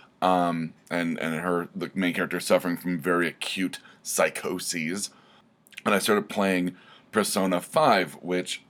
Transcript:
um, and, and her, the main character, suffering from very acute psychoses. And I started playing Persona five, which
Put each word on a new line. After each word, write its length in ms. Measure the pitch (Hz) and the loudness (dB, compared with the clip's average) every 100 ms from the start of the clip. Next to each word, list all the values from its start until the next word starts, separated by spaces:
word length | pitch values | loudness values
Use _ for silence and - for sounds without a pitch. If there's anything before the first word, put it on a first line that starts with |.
| - _ | -20 _
um, 540 | 90 90 87 82 82 - - | 2 4 2 0 -4 -10 -6
and, 280 | 87 85 82 | -4 -2 -2
and 220 | 82 80 | -4 -2
her, 280 | 90 87 85 98 | -2 -2 -2 -8
the 160 | 85 95 | -6 -2
main 200 | 90 85 | -2 0
character, 260 | 87 90 | -2 -4
suffering 360 | - 92 90 85 | 2 2 2 -2
from 220 | 90 87 | -2 -2
very 300 | 76 87 85 | 0 2 0
acute 500 | - - - 92 - - - | -2 -8 -4 -4 -4 -16 -16
psychoses. 1080 | - - 80 - - 92 - 87 80 95 101 - - - _ _ _ - - | -6 0 0 0 -4 -4 -4 -4 -4 -4 -6 -10 -20 -20 _ _ _ -6 0
And 100 | 101 | 2
I 40 | |
started 300 | - 104 101 | 4 2 0
playing 480 | - 98 92 90 92 - - _ | 0 2 2 0 -4 -14 -20 _
Persona 500 | 110 98 104 95 90 | 0 0 2 2 0
five, 520 | - 160 151 104 85 71 | 0 2 4 4 2 -4
which 420 | 82 90 87 - - | -4 -4 -4 -8 -8